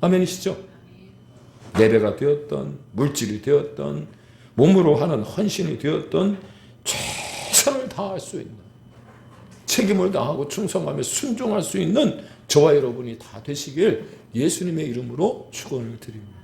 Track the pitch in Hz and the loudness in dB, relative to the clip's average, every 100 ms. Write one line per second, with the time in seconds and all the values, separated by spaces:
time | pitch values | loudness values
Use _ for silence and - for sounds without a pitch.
0 | 175 185 180 - - - - - - - | 4 4 2 -2 -6 -8 -12 -20 -20 -20
1 | - - - - - - - - 110 113 | -20 -20 -20 -20 -20 -20 -8 4 6 6
2 | 104 95 139 143 - 71 69 69 - 101 | 4 0 0 0 -2 -8 -6 -10 -12 -2
3 | 143 - 110 104 131 143 139 - - 71 | -2 0 -4 -4 2 2 2 -8 -6 -6
4 | - - - - - - 143 190 170 147 | -10 -16 -20 -20 -12 4 6 8 6 4
5 | 151 139 104 - 208 - 170 123 139 156 | 2 0 -4 -2 -2 -2 -4 -2 -2 -2
6 | 156 - 196 202 - - - - - - | -2 0 0 -2 -8 -20 -20 -14 -8 -6
7 | - - - - - - - 269 254 - | -6 -8 -10 -10 -2 2 2 0 -4 -6
8 | 196 185 - - - 110 - - - - | -6 -6 -10 -12 -12 -16 -20 -20 -20 -20
9 | - - - - - - - - 202 196 | -20 -20 -20 -20 -20 -20 -4 0 2 2
10 | 185 196 120 156 - - 208 - 151 143 | 2 0 -2 -2 -4 -4 -4 -2 -4 -4
11 | 127 - 277 226 247 208 165 196 170 214 | -4 -4 -4 -2 -2 -2 -2 -2 0 2
12 | 277 - - - - 147 151 147 131 120 | 2 -2 -14 -20 2 6 8 6 4 -4
13 | 123 113 - 113 117 143 - 131 208 143 | -10 -12 -16 -16 -10 -10 -8 0 2 2
14 | - - - 110 151 - 180 160 156 120 | -6 -18 -10 -2 0 0 -4 -4 -4 -6
15 | 123 123 170 - - - - 135 117 113 | -8 -2 -2 -2 -10 -16 -8 -8 -8 -12
16 | - 107 101 92 | -14 -16 -18 -20